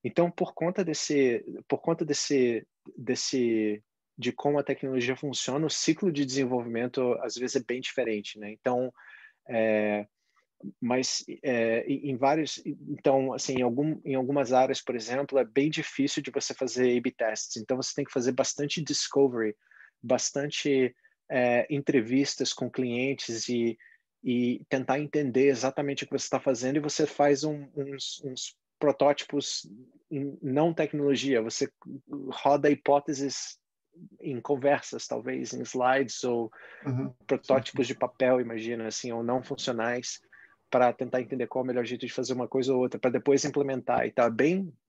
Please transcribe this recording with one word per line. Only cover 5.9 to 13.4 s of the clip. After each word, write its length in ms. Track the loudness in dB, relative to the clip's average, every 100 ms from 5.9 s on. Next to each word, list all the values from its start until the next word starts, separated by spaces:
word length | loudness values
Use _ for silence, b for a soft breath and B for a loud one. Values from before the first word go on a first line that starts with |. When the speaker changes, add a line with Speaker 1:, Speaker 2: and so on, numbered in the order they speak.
| 2 0
Speaker 1:
de 140 | 0
desenvolvimento, 880 | -2 0 0 0 -2 -4 -2 0 0 0
às 140 | -2
vezes, 220 | -4 -2 -2
é 80 |
bem 160 | -2 -6
diferente, 580 | -4 -2 0 -2 -6 -12
né? 120 | -14
Então, 420 | -6 -2 0 -2 B B B B B -4
é, 580 | 0 2 2 2 0 -4 _ _ _ _ _ -18 _
mas, 420 | 0 0 0 -4 -8 -6
é, 420 | -2 2 2 0 0
em, 260 | -4 -2
em 40 | 0
vários, 460 | 2 2 -2 -6
então, 680 | -8 -10 -10 0 4 4 2
assim, 220 | -2